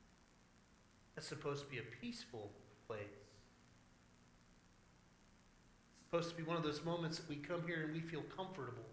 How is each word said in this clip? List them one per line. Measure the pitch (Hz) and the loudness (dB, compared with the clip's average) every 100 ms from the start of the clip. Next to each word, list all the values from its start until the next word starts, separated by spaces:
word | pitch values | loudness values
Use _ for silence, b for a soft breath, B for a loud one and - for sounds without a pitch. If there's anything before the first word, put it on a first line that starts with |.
| - - - - - - - - - - - - | -20 -20 -20 -20 -20 -20 -20 -20 -20 -20 -16 -8
That's | - | -4
supposed | 143 147 143 | 0 2 2
to | 139 | 0
be | 127 | -4
a | 113 - | -4 -4
peaceful | 240 - - 117 101 - - - - | -4 -4 -4 -4 -6 -8 -16 -12 -4
place. | 110 104 - - - - - - - - - - - - - - - - - - - - - - - - - - - - - | -4 -4 -8 -16 -18 -20 -20 -20 -20 -20 -20 -20 -20 -20 -20 -20 -20 -20 -20 -20 -20 -20 -20 -20 -20 -20 -20 -20 -20 -20 -20
It's | - | 2
supposed | 170 165 | 4 4
to | - | 2
be | |
one | 160 165 | 2 4
of | |
those | 151 147 | 6 4
moments | 165 170 160 - | 4 4 2 0
that | - | -2
we | 143 | -2
come | - 175 165 | 0 0 2
here | 165 156 | 2 2
and | |
we | 160 | 0
feel | 165 151 - - | 0 -2 -2 -2
comfortable. | 190 151 120 117 117 | -2 -2 -4 -4 -8